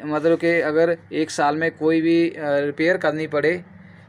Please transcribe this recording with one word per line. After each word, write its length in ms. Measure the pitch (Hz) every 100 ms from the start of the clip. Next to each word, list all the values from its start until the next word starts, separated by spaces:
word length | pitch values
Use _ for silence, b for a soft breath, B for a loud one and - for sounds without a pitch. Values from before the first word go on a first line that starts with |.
मतलब 320 | 151 151 160 165
कि 120 | 170 170
अगर 340 | 147 156 170 170 -
एक 180 | 151 156
साल 240 | - 147 151
में 120 | 160
कोई 300 | 160 156 165
भी, 280 | 165 170 170
अ, 40 | -
रिपेयर 600 | 147 143 143 139 160 185
करनी 280 | 156 156 156
पड़े 260 | 147 147 180 - B B B